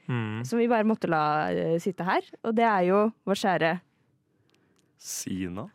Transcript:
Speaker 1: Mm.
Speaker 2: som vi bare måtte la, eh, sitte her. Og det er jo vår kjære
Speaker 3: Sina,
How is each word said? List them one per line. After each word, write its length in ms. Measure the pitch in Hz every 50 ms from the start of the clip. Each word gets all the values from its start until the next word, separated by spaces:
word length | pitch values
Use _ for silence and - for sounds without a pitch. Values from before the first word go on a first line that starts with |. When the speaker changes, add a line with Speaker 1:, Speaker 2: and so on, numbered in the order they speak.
| _ -
Speaker 1:
Mm. 320 | 127 120 110 107 107 110 120 127
Speaker 2:
som 100 | 233 233
vi 80 | 233 240
bare 160 | 247 220 214
måtte 240 | 220 220 - - 170
la, 440 | 165 156 151 151 147 151 - -
eh, 260 | 175 175 175 165 165 170
sitte 260 | - 202 180 - 170
her. 180 | 185 208 339 - - - - -
Og 120 | 226 226
det 100 | 226 233
er 240 | 233 214 190 180 180
jo 220 | 190 202 208 226 220 _ _ 196
vår 100 | 196 -
kjære 420 | - 202 180 156 160 165 165 180 - _ _ _ _ _ _ _ _ _ _ _ _ _ _ _ _ _ _ _ _ _ _ _
Speaker 3:
Sina, 640 | - - - - - - 101 92 95 90 87 98 127 208